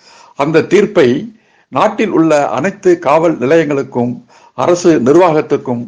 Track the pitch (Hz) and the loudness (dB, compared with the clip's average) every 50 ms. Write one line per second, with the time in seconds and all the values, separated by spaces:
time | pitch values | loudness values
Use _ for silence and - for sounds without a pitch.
0 | _ _ - - - - _ - 143 156 160 160 - - 165 202 196 208 - 190 | _ _ -20 -20 -20 -14 _ -6 -4 0 0 0 0 2 2 2 2 2 2 2
1 | 143 120 123 156 214 240 - _ _ _ _ _ _ _ - 135 180 220 214 - | 2 2 2 -2 -4 -10 -14 _ _ _ _ _ _ _ -4 -2 -2 -2 -2 -2
2 | 226 190 - 160 165 160 151 147 143 - 107 123 147 196 196 - - 185 175 170 | -4 -2 0 0 0 2 2 0 0 -2 -4 -4 -4 -6 -6 -2 0 0 0 0
3 | - 135 147 165 165 170 156 113 120 131 160 170 160 143 147 139 131 131 - 127 | 0 0 0 2 2 0 -2 -2 -2 0 2 2 2 0 -2 -4 -4 -4 -4 -4
4 | 120 123 123 - - _ _ _ _ _ _ - 131 170 180 175 - 175 160 - | -4 -4 -6 -8 -14 _ _ _ _ _ _ -4 -2 0 0 2 2 2 2 2
5 | 117 127 147 170 185 175 151 156 147 - 147 123 - 135 123 120 120 | 2 2 4 4 4 4 2 0 -2 -2 -4 -4 -4 -4 -6 -6 -8